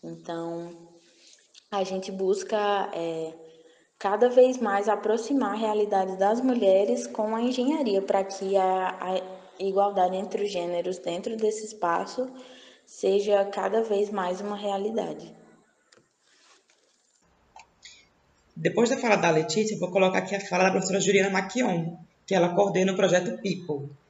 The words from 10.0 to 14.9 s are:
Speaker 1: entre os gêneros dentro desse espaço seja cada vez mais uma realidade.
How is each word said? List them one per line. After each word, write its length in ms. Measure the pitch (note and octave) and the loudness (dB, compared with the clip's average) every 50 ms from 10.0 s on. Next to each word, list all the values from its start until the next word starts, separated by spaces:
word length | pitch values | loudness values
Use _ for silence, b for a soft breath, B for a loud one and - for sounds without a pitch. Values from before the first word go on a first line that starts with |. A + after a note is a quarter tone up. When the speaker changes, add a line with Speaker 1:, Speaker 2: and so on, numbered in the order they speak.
| F3+ F3+ F#3+ | 2 2 2
Speaker 1:
entre 260 | F#3+ G#3 - - G3+ | -2 -6 -4 -4 -4
os 80 | G3+ G3+ | -4 -2
gêneros 480 | G3 F3 F3 F3 F3 F3 F3 F3+ F#3 - | -4 -4 -4 -2 -4 -4 -4 -4 -6 -6
dentro 380 | - F3 E3+ F#3 G3 A#3+ A3+ | -6 -6 -6 -6 -6 -6 -4
desse 280 | A3 A3 G#3+ G#3+ A3 A3 | -2 -2 -2 -2 -4 -10
espaço 640 | - - - F#3 E3+ E3+ F3+ F#3+ - - B3+ B3+ C4 B B B B B B B B B B B | -14 -8 -4 -2 -2 0 -2 -4 -6 -6 -6 -6 -6 B B B B B B B B B B B
seja 600 | _ - - - F#3+ G3 G3+ G3+ G#3 G3+ G3 G3 | _ -8 -2 0 2 2 2 2 2 2 2 2
cada 360 | G3+ - G3+ G3 G3 G3+ A3+ A3+ | 0 -4 -4 -2 0 0 0 0
vez 260 | A3 G#3 G3 G#3 G3+ | 0 0 0 0 -2
mais 300 | G#3+ G3 F3+ F3+ F#3 F#3+ | -2 -4 -4 -4 -4 -4
uma 160 | G3+ G#3 G#3 | -6 -8 -8
realidade. 760 | G3+ G#3 G3+ G3 G3 G3+ G#3+ | -6 -4 -4 -4 -2 -4 -2